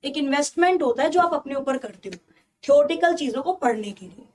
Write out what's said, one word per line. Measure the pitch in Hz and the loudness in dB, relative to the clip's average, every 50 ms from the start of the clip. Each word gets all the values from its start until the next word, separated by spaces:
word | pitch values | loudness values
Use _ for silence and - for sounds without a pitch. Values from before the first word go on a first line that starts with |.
| - | -10
एक | 277 269 311 | -6 -4 -4
investment | 285 269 269 285 294 - - 330 349 359 370 359 | -2 0 0 0 -2 -2 0 2 2 2 2 2
होता | 320 247 233 233 | 0 0 0 0
है | 277 320 | 0 0
जो | 311 359 | 2 2
आप | 349 339 330 | 2 2 0
अपने | 285 - 269 277 | -4 -6 -6 -8
ऊपर | 277 269 269 262 254 | -6 -4 -4 -4 -4
करते | - 214 190 - - 196 | -6 -10 -16 -14 -16 -16
हो | 180 - _ _ _ _ _ _ _ _ - | -16 -16 _ _ _ _ _ _ _ _ 2
theoretical | - 277 294 294 285 330 330 339 339 339 | 4 6 6 6 4 2 2 2 2 2
चीजों | 339 294 247 214 254 | 0 -2 -4 -4 -4
को | 277 349 370 | -4 -4 -4
पढ़ने | 359 302 247 226 214 208 208 | 0 0 -2 0 0 -6 -10
के | 196 - 190 | -12 -14 -18
लिए। | 175 175 214 254 _ _ | -20 -20 -20 -20 _ _